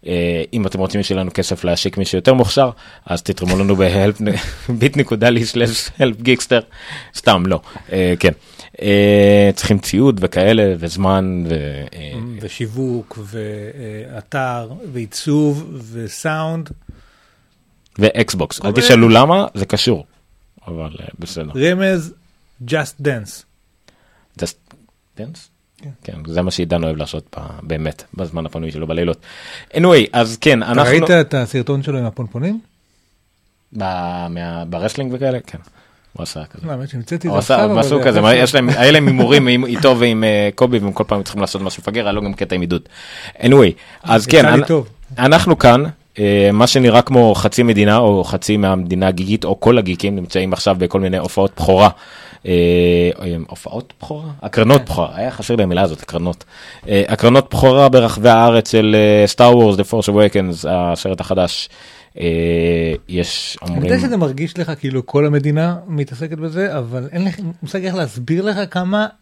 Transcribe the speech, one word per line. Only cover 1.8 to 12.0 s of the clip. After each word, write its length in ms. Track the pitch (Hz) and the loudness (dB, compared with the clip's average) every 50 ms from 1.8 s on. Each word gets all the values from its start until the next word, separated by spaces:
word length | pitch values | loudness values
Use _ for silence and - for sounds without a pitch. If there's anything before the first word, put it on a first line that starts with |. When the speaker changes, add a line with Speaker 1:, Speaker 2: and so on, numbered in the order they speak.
| - 98 90 - | -4 -6 -4 -4
Speaker 1:
מישהו 200 | 98 - - 92 | -6 -4 -4 -2
יותר 160 | 87 - 131 | 2 2 4
מוכשר, 360 | 127 123 101 - - 135 127 117 - - - - - _ | 4 2 0 2 0 0 0 -2 -8 -20 -20 -20 -20 _
אז 160 | - 87 85 - | -8 -8 -8 -4
תתרמו 360 | - 95 - 90 90 90 95 | -6 -6 -4 -2 -2 0 0
לנו 180 | 98 98 101 | 2 0 2
בהלפ, 400 | 92 95 92 87 101 95 104 104 - 107 107 95 98 - - | 2 2 0 2 0 0 0 -2 -2 -4 -4 -4 -4 -6 -10
<laughs> 320 | - - - - 123 117 | -12 -14 -8 -8 -4 0
בית 160 | 113 139 139 | 0 0 0
נקודה 340 | 147 139 - 120 107 110 120 | 0 -2 -2 -2 0 2 2
לי 160 | 120 117 117 | 2 2 -2
שלש 420 | 113 - 120 117 113 117 - - - - - | -2 -2 -2 -2 -2 -2 -6 -8 -10 -4 -2
הלפ 220 | 139 131 113 104 | -2 -2 -2 -4
גיקסטר. 400 | 117 123 127 120 - - 127 117 110 _ - - - - - - - - _ | 0 0 0 0 0 0 0 0 0 _ -18 -20 -20 -18 -18 -18 -20 -18 _
סתם, 260 | - - 123 107 92 87 | -4 0 2 2 2 2
לא. 140 | 95 90 78 - - - - - - 92 | 0 -2 -4 -6 -10 -20 -20 -14 -8 -4
אה, 220 | 95 92 90 90 85 | -2 0 0 0 2
כן. 120 | - 92 78 - _ _ - - - - _ - - | 2 0 0 0 _ _ -20 -20 -20 -20 _ -8 -2
אה, 680 | 104 101 101 101 104 104 104 101 101 101 101 101 101 98 | 0 2 4 4 4 4 6 6 6 6 6 6 4 2
צריכים 240 | - - - 107 101 | 0 0 0 -2 -2
ציוד 420 | - - - 95 123 139 123 98 90 | -2 -2 0 2 2 2 2 0 -2
וכאלה, 520 | 87 - 90 90 101 113 113 107 98 92 85 | -4 -2 0 2 2 2 2 2 0 0 -2
וזמן, 680 | 82 85 82 90 98 95 95 95 95 95 92 90 87 82 | -6 -8 -6 -2 0 0 2 0 0 -2 -4 -4 -4 -4
ו-, 60 | 82 78 73 73 71 71 73 - - | -4 -6 -6 -8 -10 -10 -12 -14 -14
אה, 180 | - | -16